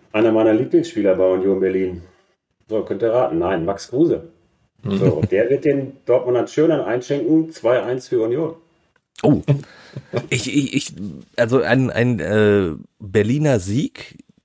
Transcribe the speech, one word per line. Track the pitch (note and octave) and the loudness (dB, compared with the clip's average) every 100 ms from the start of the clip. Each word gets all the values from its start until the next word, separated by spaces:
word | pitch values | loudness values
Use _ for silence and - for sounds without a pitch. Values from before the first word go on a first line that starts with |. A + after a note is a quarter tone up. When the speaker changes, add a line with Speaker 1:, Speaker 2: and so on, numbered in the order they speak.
| _ | _
Speaker 1:
Einer | A2 A2+ | 0 2
meiner | A2 A2 | 4 4
Lieblingsspieler | G#2+ C3 F3 - A2 G2 F#2 | 2 2 0 0 0 2 4
bei | F#2 | 2
Union | F#2 G2 F#2+ | 2 0 0
Berlin. | F#2+ F#2+ F#2 F2 E2+ _ _ _ _ _ - | 0 0 -2 -6 -14 _ _ _ _ _ -6
So, | G#2+ | -4
könnt | - G2 | -4 -2
ihr | A#2 | 0
raten. | A#2+ - D#3 | 2 0 0
Nein, | E2+ F#2 E2 | -2 -2 -2
Max | G2 - | -6 -4
Kruse. | B2 E3 E2+ - _ _ _ _ _ | 0 2 0 -6 _ _ _ _ _
So, | G#2 G2 F#2+ D#2 | -4 0 2 2
Speaker 2:
<laughs> | - | 0
Speaker 1:
der | F#2+ A#2+ | 0 2
wird | C3+ D3 | 0 0
den | C#3 C3+ - - | -2 -4 -8 0
Dortmundern | B2 B2 B2 G#2+ | 0 2 -2 -2
schön | - E3 | 0 2
an | D3 | 0
einschenken. | F#2+ B2 - C#3+ - D#3+ D#3+ | -2 -4 -4 -4 2 0 0
Zwei | - A2 B2 | -2 0 0
eins | G#2 B2+ - | 0 -6 -2
für | B2 | -2
Union. | A2 C3 D#3+ - _ _ _ _ _ - | 0 -2 -4 -8 _ _ _ _ _ -2
Speaker 2:
Oh. | D3+ D3 - C#3+ - - - - - - - | 2 2 2 -2 -4 -20 -20 -18 -10 -8 -4
Ich, | B2+ B2+ | -6 -2
ich, | D3 C3+ | -2 -2
ich, | B2+ - - G2 C#2 - - | -4 -6 -10 -12 -14 -8 -4
also | A#2 B2+ | 0 2
ein, | D#2+ C3 B2+ | 2 2 2
ein, | - B2 A2+ | 0 0 0
äh, | D2+ G#2+ G#2 G2+ F2+ D2+ - _ | 0 2 4 4 2 -4 -12 _
Berliner | G2+ G#2 G#2 C#3+ D3+ A#2+ | -4 0 0 2 2 0
Sieg, | F#2 A2+ G3+ - - - _ _ | 0 -4 -4 -8 -20 -20 _ _